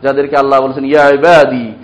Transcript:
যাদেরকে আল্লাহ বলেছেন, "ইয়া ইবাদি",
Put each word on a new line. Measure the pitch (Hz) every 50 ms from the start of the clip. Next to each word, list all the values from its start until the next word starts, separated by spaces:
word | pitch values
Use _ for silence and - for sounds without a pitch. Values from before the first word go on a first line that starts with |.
| -
যাদেরকে | 135 139 139 143 139 147 143
আল্লাহ | 139 139 139 135
বলেছেন, | 131 135 131 143 135
"ইয়া | 135 143 151 143 143
ইবাদি", | 143 139 143 170 175 160 143 - 127 127 117 110 107 -